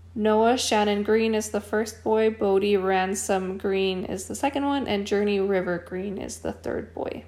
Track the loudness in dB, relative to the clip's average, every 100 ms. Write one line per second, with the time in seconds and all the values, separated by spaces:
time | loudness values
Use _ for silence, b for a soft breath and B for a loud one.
0 | -12 0 2 4 4 2 2 2 2 2
1 | 2 2 4 0 -2 -6 -2 -2 -2 -4
2 | 0 2 2 2 2 4 4 2 2 2
3 | 0 -2 0 -2 -2 -4 -2 0 0 -2
4 | -4 -8 -8 -4 -2 -2 -2 -2 0 -2
5 | 0 0 2 0 2 0 0 -4 -6 -8
6 | -6 -8 -8 -8 -8 -6 -6 -6 -6 -8
7 | -8 -8